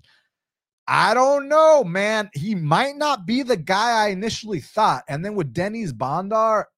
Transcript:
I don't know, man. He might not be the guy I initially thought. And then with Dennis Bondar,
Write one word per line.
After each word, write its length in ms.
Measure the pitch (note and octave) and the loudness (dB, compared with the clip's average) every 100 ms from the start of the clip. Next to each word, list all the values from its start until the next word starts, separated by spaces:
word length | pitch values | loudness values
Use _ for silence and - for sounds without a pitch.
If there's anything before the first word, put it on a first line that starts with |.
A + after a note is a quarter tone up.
| _ _ _ _ _ _ _ _ - | _ _ _ _ _ _ _ _ -2
I 280 | C#3+ F#3 | 2 4
don't 340 | A#3 C4 C#4+ C#4 | 4 4 2 2
know, 360 | D4+ D#4+ D4+ | 4 6 6
man. 440 | F3+ F#3 G#3 A3 G3+ | 4 -2 0 -2 -4
He 200 | C#3 F#3 | -6 -4
might 420 | G3 D3 E3+ C4+ C#4+ | -4 2 2 2 -2
not 280 | D4 B3+ | -2 -2
be 180 | E3+ B3 | -2 -4
the 140 | B3 G#3+ | 0 -2
guy 480 | C#3+ F#3+ A#3 A3+ | 0 0 2 2
I 40 | G#3+ | 0
initially 520 | F#3 A3 - G#3+ F3+ | -2 -6 -8 -8 -8
thought. 440 | - - G#3 C3 - | -6 0 0 0 -4
And 160 | C#3+ | -8
then 120 | G3 G#3 | -6 -6
with 180 | C#3+ | -6
Dennis 380 | A#2 G3 A3+ F#3+ | -4 -6 -4 -8
Bondar, 720 | A2+ C3 D#3+ G3 A3 A3 G#3+ - | -6 -4 -4 -2 0 2 0 -2